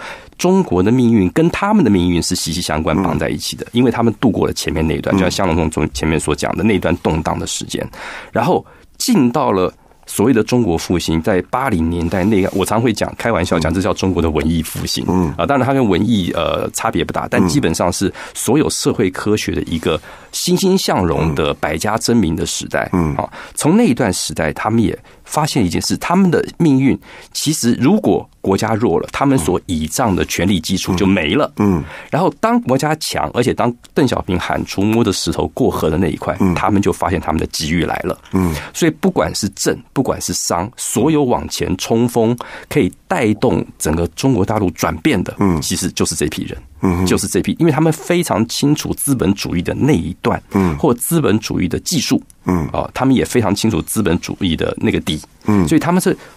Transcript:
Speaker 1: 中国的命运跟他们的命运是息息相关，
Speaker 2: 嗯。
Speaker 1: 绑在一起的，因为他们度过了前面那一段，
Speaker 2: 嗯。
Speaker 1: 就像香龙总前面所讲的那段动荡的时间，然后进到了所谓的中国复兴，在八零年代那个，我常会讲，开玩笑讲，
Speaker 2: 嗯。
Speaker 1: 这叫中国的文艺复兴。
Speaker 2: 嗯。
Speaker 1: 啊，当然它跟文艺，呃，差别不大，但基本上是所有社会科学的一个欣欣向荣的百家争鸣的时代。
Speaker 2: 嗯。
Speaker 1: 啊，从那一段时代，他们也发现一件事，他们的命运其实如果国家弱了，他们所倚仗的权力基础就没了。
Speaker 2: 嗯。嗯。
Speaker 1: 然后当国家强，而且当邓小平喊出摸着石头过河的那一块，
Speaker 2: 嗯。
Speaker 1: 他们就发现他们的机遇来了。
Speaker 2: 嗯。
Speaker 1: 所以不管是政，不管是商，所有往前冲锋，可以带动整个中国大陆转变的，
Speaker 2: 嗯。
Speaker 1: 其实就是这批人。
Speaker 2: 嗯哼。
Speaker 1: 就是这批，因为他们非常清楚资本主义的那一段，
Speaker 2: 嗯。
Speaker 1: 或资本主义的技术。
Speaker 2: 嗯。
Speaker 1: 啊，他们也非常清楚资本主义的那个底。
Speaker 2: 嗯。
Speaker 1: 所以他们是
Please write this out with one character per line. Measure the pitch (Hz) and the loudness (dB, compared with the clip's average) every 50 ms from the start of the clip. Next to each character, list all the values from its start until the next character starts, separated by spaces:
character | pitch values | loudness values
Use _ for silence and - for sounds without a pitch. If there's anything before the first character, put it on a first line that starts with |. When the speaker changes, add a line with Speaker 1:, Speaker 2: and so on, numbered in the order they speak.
| - - - - - - - | -6 -14 -16 -18 -20 -18 -6
Speaker 1:
中 | - - 175 190 190 | -2 2 2 4 4
国 | 180 - - 90 92 | 2 2 2 2 4
的 | 107 | 4
命 | 120 131 123 117 117 | 4 4 4 6 6
运 | 110 92 87 | 4 4 4
跟 | - 165 160 170 | 4 2 2 2
他 | - - 196 202 220 | 2 0 0 2 2
们 | 214 | 4
的 | 156 107 | 4 4
命 | 101 90 87 90 | 4 4 4 2
运 | 87 82 | 2 0
是 | 80 - 92 | 0 -2 -4
息 | - - - | -4 -4 -4
息 | 78 87 | -4 -4
相 | 85 - 78 78 80 | -2 -2 -2 0 2
关， | 82 78 | 2 2
Speaker 2:
嗯。 | 98 | 2
Speaker 1:
绑 | 98 - 73 | 2 0 0
在 | 76 80 60 | 0 -2 -2
一 | 57 | -4
起 | - - - - | -4 -6 -8 -8
的， | - - - | -10 -10 -4
因 | - 117 131 | 0 2 2
为 | 123 | 2
他 | 110 117 117 | 2 2 2
们 | 117 104 - | 0 0 2
度 | - 117 | 0 0
过 | 90 - 78 | 2 2 0
了 | 76 | -2
前 | 76 - - 73 73 | -2 -4 -4 -4 -2
面 | 80 80 | 0 0
那 | 80 76 | 0 -2
一 | 76 | -2
段， | - - 101 | -2 0 0
Speaker 2:
嗯。 | |
Speaker 1:
就 | 98 | 2
像 | 92 90 | 2 0
香 | 85 - 101 90 80 | 0 0 0 0 2
龙 | 85 82 78 | 2 0 0
总 | - 80 78 78 - | 0 -2 -2 -2 -2
前 | - - | -2 -2
面 | 80 80 73 | 0 0 0
所 | - - 73 | 0 -2 -2
讲 | - - - - | -2 -2 -4 -2
的 | - 90 | 0 0
那 | 110 104 | 2 2
段 | 90 82 82 85 | 2 0 0 0
动 | - - 104 82 80 78 | 0 0 0 0 0 -2
荡 | 85 80 82 | -2 -4 -4
的 | 87 | -6
时 | - - - - | -6 -8 -8 -8
间， | - - - - - - - - - - - - - - | -8 -8 -8 -8 -8 -12 -14 -16 -14 -14 -16 -12 -6 -4
然 | 107 117 | -2 0
后 | 165 180 - - - - - - - _ | 2 0 0 -2 -6 -16 -20 -20 -18 _
进 | - - - 240 185 127 120 | -6 -2 2 4 4 4 4
到 | 120 156 131 123 107 | 2 0 0 0 2
了 | 95 92 - - - _ _ _ _ _ | 2 0 0 -2 -6 _ _ _ _ _
所 | - - - 101 | -6 -2 2 2
谓 | 127 135 | 4 4
的 | 110 107 | 2 2
中 | - 127 123 117 | 2 2 2 2
国 | 87 82 | 2 0
复 | 80 - - 95 | -2 0 0 -2
兴， | 85 - - 80 82 | 0 0 0 0 0
在 | 80 - - 90 - - | 0 0 0 0 0 -2
八 | - 123 135 135 | -4 -4 -2 0
零 | 110 82 80 | 0 0 0
年 | 82 85 87 82 85 | 0 0 -2 -2 -2
代 | 101 95 90 | 0 0 2
那 | 107 113 95 | 2 2 2
个， | 95 90 - | 2 2 0
我 | 98 90 | 0 0
常 | - 104 113 | 0 2 2
会 | 117 123 | 2 0
讲， | 101 - 87 - - | 0 0 -4 -4 -4
开 | - - 120 | -4 -2 0
玩 | 110 85 87 | 0 0 0
笑 | - 92 82 | 0 0 0
讲， | 78 85 | 0 0
Speaker 2:
嗯。 | 82 | 0
Speaker 1:
这 | 95 | 0
叫 | 95 101 90 | 0 0 0
中 | - - 95 | 0 0 0
国 | 90 85 | 0 2
的 | 80 | 0
文 | 82 76 76 73 80 | 0 0 0 0 2
艺 | 82 82 78 | 0 0 -2
复 | - - - 82 | -4 -6 -6 -6
兴。 | 82 - - 62 | -4 -4 -4 -2
Speaker 2:
嗯。 | - 87 92 90 76 71 | 0 0 0 0 0 -2
Speaker 1:
啊， | 82 85 | -2 0
当 | - 139 | 0 2
然 | 135 123 | 2 2
它 | 127 | 2
跟 | 135 135 127 | 2 2 2
文 | 101 90 85 107 | 2 2 2 2
艺， | 107 120 101 87 85 | 2 2 2 0 0
呃， | - 85 80 76 76 - - - | -2 -2 -2 -2 -2 -2 -4 -4
差 | - - - 113 | -6 -4 -4 -2
别 | - - - | -2 -2 -2
不 | - - | -2 -2
大， | - - - | -4 -4 -2
但 | - 120 95 | 0 2 2
基 | 87 78 147 | 2 2 2
本 | 117 85 80 | 2 0 0
上 | - 98 87 87 | 0 0 0 0
是 | - 101 87 - - - - - | 0 -2 -2 -4 -6 -12 -14 -10
所 | - - - 120 | -6 -2 0 2
有 | 156 139 - | 2 2 0
社 | - - - 147 | -2 -2 -2 -2
会 | 117 - 107 92 | 0 0 0 -2
科 | 90 - - 107 104 | -2 -2 -2 0 0
学 | 107 - - | 0 -2 -2
的 | 85 80 - | -4 -4 -4
一 | - 85 | -4 -4
个 | 80 80 87 78 - - - - - - - | -2 -2 -2 -2 -2 -4 -10 -20 -20 -18 -12
欣 | - - - - 180 | -10 -6 -2 0 0
欣 | 175 196 185 190 | 2 2 2 2
向 | 190 - - 165 131 92 | 2 2 0 0 0 0
荣 | 85 73 71 78 80 - | 0 0 0 0 0 0
的 | - 80 71 71 | 0 0 0 -2
百 | - - 76 78 | -2 -2 -4 -2
家 | 82 - 107 107 | -2 -2 -2 -2
争 | 117 - - 117 | 0 0 2 2
鸣 | 120 95 80 80 | 2 2 2 0
的 | 87 82 | -2 -2
时 | - - - - | -4 -4 -6 -6
代。 | - - 71 - - - | -4 -2 -2 -2 0 0
Speaker 2:
嗯。 | 90 82 76 71 | 0 0 0 0
Speaker 1:
啊， | - - - - - - - - | -2 -4 -6 -8 -14 -18 -12 -6
从 | - - 143 180 | -2 0 2 4
那 | 220 247 | 4 4
一 | 190 120 | 4 2
段 | - 131 98 | 2 0 0
时 | 90 - - - 80 | -2 -2 -6 -6 -4
代， | - 82 78 73 | -2 -2 -2 -2
他 | - - 110 | -2 -2 0
们 | 110 117 | 2 2
也 | 110 85 80 - - - - - - - | 2 2 0 -4 -10 -18 -20 -20 -14 -6
发 | - 151 156 | -2 -2 0
现 | 143 - 147 101 | 0 2 2 2
一 | 87 | 2
件 | 98 92 | 0 -2
事， | 98 - - | -2 -2 -4
他 | - - - 170 | -4 -2 0 2
们 | 190 196 180 | 4 4 4
的 | 143 98 - - - | 4 2 0 -2 -2
命 | - 170 156 135 131 | 0 2 4 4 4
运 | 135 131 85 - - - - - - - - | 4 2 2 0 -4 -12 -20 -20 -20 -14 -10
其 | - - 143 165 | -4 -2 -2 -2
实 | - - 120 117 - | 0 0 0 0 2
如 | 120 151 202 214 | 4 4 2 4
果 | - 104 90 - - - _ _ | 2 2 0 0 -2 -6 _ _
国 | - 95 95 | -2 0 0
家 | 98 113 107 113 | 2 0 0 0
弱 | 104 123 101 82 - | 0 0 0 0 0
了， | - - | -2 -4
他 | - - 139 | -4 -2 0
们 | 139 135 | 2 2
所 | 127 80 - 90 - - | 2 2 0 -2 -2 -2
倚 | - 87 78 78 | -4 -4 -4 -4
仗 | 78 - - 131 113 92 | -4 -2 0 0 2 2
的 | 82 80 | 0 0
权 | - - - 85 | -2 -2 0 0
力 | 98 104 85 | 2 2 0
基 | - - 98 | 0 -2 -2
础 | 90 - - 95 | -2 -2 -2 0
就 | 87 101 | 2 2
没 | 95 98 95 80 73 95 | 2 2 2 2 0 0
了。 | 139 147 - - | 0 0 -2 0
Speaker 2:
嗯。 | - 104 101 92 | 0 2 2 2
嗯。 | 80 69 - - - - - | 0 -2 -6 -12 -16 -8 -4
Speaker 1:
然 | - 147 | -2 0
后 | 190 165 180 - | 0 0 0 0
当 | - 220 240 240 | 0 0 2 0
国 | 233 - 127 | 2 0 0
家 | 135 156 151 160 | 0 0 0 -2
强， | 160 - - - - 76 73 | -4 -4 -4 -4 -4 -4 -2
而 | - - 123 | 0 0 0
且 | 117 82 | 0 0
当 | - 107 120 120 - - - - | 0 0 -2 -2 -4 -10 -6 -2
邓 | 190 147 | 0 0
小 | 123 - - - | 2 0 -2 -2
平 | - 92 82 | -2 -2 -2
喊 | - - - 82 - | -2 -2 -2 -4 -4
出 | - - 95 | -4 -4 -2
摸 | 98 110 110 117 117 | 0 2 2 2 2
着 | 104 92 | 2 0
石 | - - 85 | 0 -2 -2
头 | 78 - 80 85 | -2 -2 -2 -4
过 | - - 131 98 | -2 0 0 0
河 | - - - | 0 0 0
的 | 80 80 82 | 0 0 2
那 | 95 | 0
一 | 78 - | 0 -2
块， | - - - - - | -2 -4 -4 -2 0
Speaker 2:
嗯。 | 98 92 85 | 0 0 0
Speaker 1:
他 | - - 95 | 0 0 2
们 | 101 95 | 2 2
就 | 101 90 | 2 0
发 | 85 - 82 85 | 0 0 0 -2
现 | 95 82 | 0 -2
他 | 76 - | -2 -2
们 | 78 80 | -2 -2
的 | 80 | -2
机 | - - - 80 73 | -4 -4 -6 -4 -2
遇 | 82 90 78 | 0 0 0
来 | - - - | -2 -4 -4
了。 | - 90 - - - - | -4 -6 -6 -8 -6 -4
Speaker 2:
嗯。 | - 95 92 85 78 73 - - - | 0 0 0 0 -2 -4 -8 -10 -4
Speaker 1:
所 | - 175 160 | -2 0 0
以 | |
不 | 156 - - 196 | 0 0 0 0
管 | 180 - 85 85 - | 2 0 0 -2 -2
是 | - - 98 | -4 -4 -4
政， | - - - - - - - _ - | -4 -2 -2 -2 -2 -2 -6 _ -4
不 | 139 | -2
管 | 127 - 76 - | -2 -2 -2 -4
是 | - - 90 | -4 -6 -4
商， | - - - 95 85 90 113 - | -4 -2 -2 -2 -2 -2 -4 -8
所 | - - - - 110 113 156 | -10 -8 -4 0 0 2 2
有 | 160 147 143 | 2 2 2
往 | 123 110 73 76 | 2 0 0 -2
前 | 80 - - - 85 87 | -4 -6 -4 -2 -2 -2
冲 | - - - 120 113 123 120 | -2 -2 0 2 2 2 2
锋， | - 120 113 113 123 120 - - - - - | 2 2 2 2 0 -2 -6 -12 -16 -16 -8
可 | - - 151 | -2 0 2
以 | - - - - _ | 2 2 -2 -6 _
带 | - 190 170 127 107 107 | -4 -2 0 2 2 2
动 | - - 120 87 - - - - | 2 2 0 2 0 -2 -4 -6
整 | - - - 78 | -6 -4 -2 0
个 | 85 85 82 | 0 -2 -2
中 | - - - 135 131 | -4 -2 0 0 2
国 | 92 92 | 2 0
大 | 95 107 | 0 0
陆 | 107 98 - | 0 0 -2
转 | - - - 170 82 | -2 -2 -2 -2 -2
变 | 82 - 160 131 92 82 | 0 0 0 0 0 -2
的， | - - - | -2 -2 0
Speaker 2:
嗯。 | 101 98 85 78 | 2 2 2 0
Speaker 1:
其 | 71 - 95 | 0 -2 -2
实 | 82 95 90 | -2 -4 -4
就 | - - 98 | -2 -2 -2
是 | - 82 | -2 -2
这 | 78 73 73 | -2 -4 -4
批 | - - - | -4 -4 -6
人。 | - - - - - - - | -8 -8 -12 -14 -16 -8 -2
Speaker 2:
嗯 | - 95 87 | 0 0 2
哼。 | 87 92 | 2 2
Speaker 1:
就 | 90 110 | 2 2
是 | 95 101 | 0 0
这 | 92 - 95 78 | 0 -2 0 0
批， | - - - | 0 0 2
因 | 160 | 2
为 | 170 | 2
他 | 135 147 | 2 2
们 | 160 165 156 | 2 0 0
非 | - - - 175 180 165 | -2 -2 -2 0 0 0
常 | - 101 95 110 | 0 0 0 0
清 | 113 - - - 143 151 | -2 -2 0 0 0 0
楚 | - - - - | 0 -2 -4 -6
资 | - - - 139 | -4 -2 -2 0
本 | 120 - 92 101 | 0 2 0 0
主 | - - - - | 0 -4 -4 -4
义 | 87 | -2
的 | 85 - - | -2 -2 -2
那 | - - 147 147 | 0 0 2 2
一 | 87 85 82 92 - - | 2 0 -4 -6 -4 -4
段， | 117 95 - - - - | -2 -2 -4 -4 -2 0
Speaker 2:
嗯。 | 101 95 87 76 71 | 0 0 0 0 2
Speaker 1:
或 | - 151 | 2 2
资 | 120 - - - 170 165 | 2 0 -2 -2 0 0
本 | 139 98 101 | 2 2 2
主 | 107 - - 92 90 | 0 0 -2 -2 -2
义 | 90 | -2
的 | 87 - - | -2 -2 -4
技 | - - - 123 | -4 -2 -2 -2
术。 | - - 135 - - - _ _ - | 0 0 0 -2 -2 -6 _ _ -4
Speaker 2:
嗯。 | - 92 87 76 - | -2 -2 -2 -2 -2
Speaker 1:
啊， | - - - - - | -4 -4 -4 -4 -4
他 | - 131 | 0 2
们 | 131 131 | 4 4
也 | 101 78 | 4 2
非 | - - 127 | 2 2 2
常 | 104 92 101 | 2 2 0
清 | - - 110 | 0 0 0
楚 | 107 80 | 0 0
资 | - - - 110 | -2 -2 -2 0
本 | 95 85 85 87 | 0 0 0 0
主 | - - - - | -2 -6 -6 -4
义 | 101 87 80 | -2 -2 -2
的 | - 82 - - - | -2 -2 -4 -4 -2
那 | - 110 | -2 0
个 | 82 82 | 0 0
底。 | - - 76 76 - - _ - - | -2 -4 -4 -6 -8 -12 _ -8 -2
Speaker 2:
嗯。 | - 104 101 90 | 0 2 2 4
Speaker 1:
所 | - 165 | 4 2
以 | 151 | 2
他 | 135 156 | 2 2
们 | 175 185 | 2 2
是 | - 190 151 - - - - | 2 0 -2 -2 -6 -18 -8